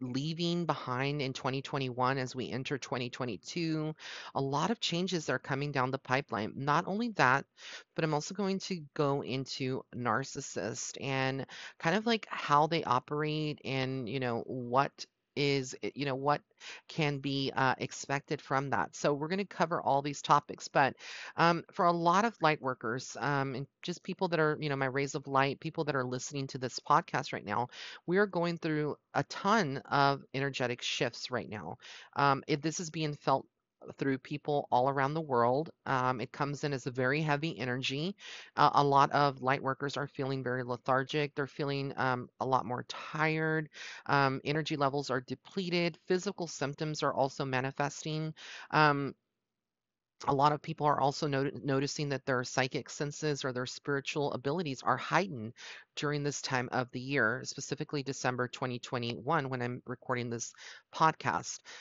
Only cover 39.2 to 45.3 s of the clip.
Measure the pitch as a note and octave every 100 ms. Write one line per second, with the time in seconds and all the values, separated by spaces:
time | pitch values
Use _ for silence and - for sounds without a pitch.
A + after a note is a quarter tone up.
39.2 | C#3+ C3+ B2+ C#3 C3+ C3 C#3 C3 C#3 -
40.2 | C3+ C3+ B2 B2+ B2 B2 - C3 C3 D3+
41.2 | D3 - C3+ - C#3 C#3 C#3 - C3 B2
42.2 | A#2+ - B2 C3 G#2 B2 B2 - - D#3
43.2 | D#3 D#3 D#3+ D#3 D#3 - - - - C#3+
44.2 | C#3 C3 B2 D3+ D3 D3+ C#3 C#3+ C3+ C3
45.2 | B2+